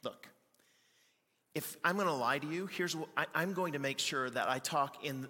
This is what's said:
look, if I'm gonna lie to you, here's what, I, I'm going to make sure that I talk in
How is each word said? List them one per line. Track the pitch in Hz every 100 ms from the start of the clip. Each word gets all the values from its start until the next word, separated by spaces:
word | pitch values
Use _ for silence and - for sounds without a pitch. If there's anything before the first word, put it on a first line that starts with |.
look, | - 101 - - _ _ _ _ _ _ _ _ _ _ _ 156
if | - -
I'm | 170 185
gonna | 190
lie | 143 120 143
to | 147
you, | 165 190
here's | - 175
what, | 160 160 -
I, | 156
I'm | 156 175
going | 185 180
to | 147
make | 139 135
sure | - 147 127
that | 123 104
I | 131
talk | - 156 139 -
in | 147 135 135